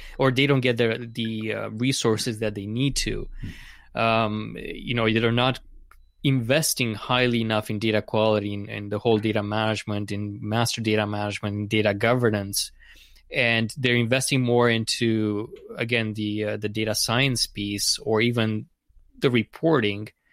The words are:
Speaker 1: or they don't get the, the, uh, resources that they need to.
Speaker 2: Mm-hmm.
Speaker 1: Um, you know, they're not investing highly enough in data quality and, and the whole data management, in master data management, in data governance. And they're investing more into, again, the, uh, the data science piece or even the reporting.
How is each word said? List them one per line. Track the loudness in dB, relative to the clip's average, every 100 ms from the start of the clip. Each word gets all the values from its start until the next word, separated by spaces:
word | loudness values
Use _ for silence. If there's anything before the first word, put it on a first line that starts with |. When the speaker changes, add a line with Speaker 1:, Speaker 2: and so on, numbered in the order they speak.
| -18 0
Speaker 1:
or | 2
they | 4 4
don't | 4
get | 2 2
the, | 0 0 -6
the, | -6 -4 -4 -4
uh, | -6 -6
resources | -2 0 2 2 2 0 -2
that | -4
they | -4 -6
need | -2 -2 0
to. | -2 -4 -8 -10
Speaker 2:
Mm-hmm. | -12 -12 -18 -20 -10 -2
Speaker 1:
Um, | 2 2 2 -2 -6 -10
you | -12 -10 -4
know, | 0 2
they're | 4 2
not | 2 2 0 -8 -20 -20 -20 -20 _
investing | 0 0 2 2 2 0 -2
highly | -4 -2 2 2 2
enough | 2 0 0
in | -2
data | 2 0
quality | 0 2 4 2 0
and, | -6 -8
and | -10 -6
the | -2
whole | 2 4
data | 4 0
management, | 0 0 0 -2 -2 -4 -4
in | -6 -6 -8
master | -2 0 0 0
data | 0 2 2
management, | -2 -4 -4 -4 -4
in | 0
data | 2 2
governance. | 2 2 4 2 2 -2 -6 -6 -10 -20 -20 -20 -20 _
And | 0 2 2 0 0
they're | 2 2
investing | 4 2 2 0
more | 2 4 4
into, | 4 0 0 0 2 0 -2 -6 -14 -16 -8
again, | -2 0 0
the, | -4 -4 -4
uh, | -4 -4
the | -6
data | -4 -2
science | -2 0 2 2 0 -4
piece | -4 -6 -4 -2 -4
or | 0 2
even | 2 2 0 -2 -8 _ _ -20 _ -2
the | 2
reporting. | 2 0 -2 2 4 2 -2 -10 _ _